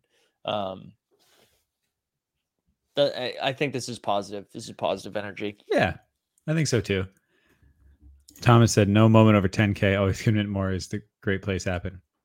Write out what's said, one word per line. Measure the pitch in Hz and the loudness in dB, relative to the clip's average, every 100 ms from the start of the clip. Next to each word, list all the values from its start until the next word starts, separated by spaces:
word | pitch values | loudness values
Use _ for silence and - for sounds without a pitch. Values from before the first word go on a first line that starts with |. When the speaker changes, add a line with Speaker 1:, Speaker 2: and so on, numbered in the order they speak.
| _ _ _ _ | _ _ _ _
Speaker 1:
Um, | - 107 98 95 98 - _ _ _ _ _ _ _ _ _ _ _ _ _ _ _ _ _ _ _ | -8 -6 -6 -10 -16 -20 _ _ _ _ _ _ _ _ _ _ _ _ _ _ _ _ _ _ _
the, | - 143 - 123 - | 0 0 -2 -8 -6
I, | 139 | -4
I | |
think | 127 143 | -2 -4
this | 123 123 | -4 -8
is | 117 | -6
positive. | - 101 92 101 95 | -2 -2 -4 -10 -12
This | - 117 | -14 -16
is | |
positive | 107 85 98 101 98 | -6 -4 -4 -6 -10
energy. | 101 95 104 104 - | -10 -8 -10 -10 -4
Speaker 2:
Yeah, | 349 104 - _ _ _ _ - | 0 0 -4 _ _ _ _ -6
I | |
think | 160 151 | -4 0
so | 117 | -2
too. | - 98 92 _ _ _ _ _ _ _ _ _ - _ _ - | -2 -4 -6 _ _ _ _ _ _ _ _ _ -20 _ _ -2
Thomas | - 117 117 | 4 6 6
said, | - 101 | 4 4
"No | 101 113 | 6 6
moment | 110 110 104 | 8 6 6
over | 95 | 2
ten | - 101 | 0 0
K. | 98 101 98 | 0 0 2
Always | 98 95 | 0 0
commit | - 107 104 | 0 0 -2
more | 98 95 | -4 -4
is | 95 - | -4 -6
the | 104 - _ | -12 -12 _
great | - 95 | -4 -4
place | 101 92 | -4 -6
happen." | - 90 92 90 _ _ | -4 -6 -8 -12 _ _